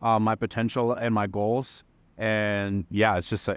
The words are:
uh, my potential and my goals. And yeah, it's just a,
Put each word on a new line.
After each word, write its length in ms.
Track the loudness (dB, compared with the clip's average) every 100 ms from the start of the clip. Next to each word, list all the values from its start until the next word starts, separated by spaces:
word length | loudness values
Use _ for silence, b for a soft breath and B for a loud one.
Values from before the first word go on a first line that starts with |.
uh, 180 | 2 4
my 160 | 4 0
potential 560 | -2 -2 -2 0 0
and 240 | 0 0 0
my 120 | 0
goals. 580 | -2 0 -2 -4 -14 _ _ _ -6
And 680 | -2 0 0 0 -2 -4 -2
yeah, 260 | 2 4 4
it's 140 | -2
just 180 | -4
a, 40 | -2